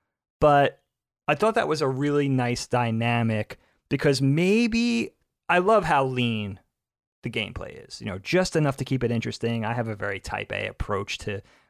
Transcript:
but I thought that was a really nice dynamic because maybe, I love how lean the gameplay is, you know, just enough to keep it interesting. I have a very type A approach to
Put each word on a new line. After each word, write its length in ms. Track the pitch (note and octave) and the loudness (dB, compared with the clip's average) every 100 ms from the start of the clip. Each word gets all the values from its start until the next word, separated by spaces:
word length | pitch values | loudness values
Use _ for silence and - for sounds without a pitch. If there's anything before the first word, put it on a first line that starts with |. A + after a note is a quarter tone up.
| _ _ _ - | _ _ _ 2
but 420 | D3+ C#3+ C#3 - _ _ _ _ - | 6 6 4 0 _ _ _ _ -2
I 80 | D3+ | 0
thought 200 | G#3+ A3+ | 2 2
that 120 | E3 | 0
was 140 | D3+ | 0
a 60 | C#3 | 0
really 400 | C3 D3 D3 C#3 | 0 0 2 2
nice 380 | C3 A#2+ A#2+ - | 2 0 -2 -2
dynamic 920 | B2 A#2 A2+ A#2 A#2 A2+ A2 G#2+ - _ _ - | 0 0 0 0 2 2 0 -4 -10 _ _ -6
because 320 | C3+ D3+ C3+ | 0 2 2
maybe, 880 | C3+ D3 F3+ A3 A#3+ A3+ A#3+ A#3 - - _ _ - | 2 2 2 2 2 0 0 0 -4 -10 _ _ 0
I 100 | F3+ | 2
love 240 | F#3 A3 | 4 4
how 220 | E3 D3 C3+ | 4 2 2
lean 540 | B2+ A#2+ A2 G2+ F#2 _ _ _ _ _ _ | 0 0 -2 -6 -10 _ _ _ _ _ _
the 60 | A#2+ | -8
gameplay 580 | A2+ G2 - - - - | -6 -6 -8 -12 -14 -18
is, 140 | - | -12
you 60 | A2 | -10
know, 100 | F#2+ | -8
just 380 | - F3 F#3 D#3+ | -2 0 2 2
enough 220 | D3 - | 0 0
to 80 | C3 | -2
keep 180 | C3 | 0
it 80 | A#2 | 0
interesting. 520 | A#2 A2+ - A#2 A#2 | 0 -4 -4 -4 -2
I 100 | A2 | -4
have 140 | A#2+ A2+ | -4 -6
a 80 | G#2 | -6
very 240 | G#2 G2 | -6 -8
type 320 | - G#2 G#2 | -8 -8 -6
A 140 | G2+ G2+ | -6 -6
approach 520 | - - G2+ G#2 - | -6 -4 -4 -4 -8
to 240 | - G2 - _ | -8 -10 -12 _